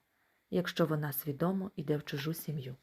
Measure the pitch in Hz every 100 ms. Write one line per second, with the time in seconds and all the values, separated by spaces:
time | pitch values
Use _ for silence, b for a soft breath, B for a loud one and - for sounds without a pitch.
0 | _ _ _ _ _ - 175 - 160 151
1 | 147 135 147 139 170 190 190 - 143 147
2 | - 147 151 165 - 147 127 131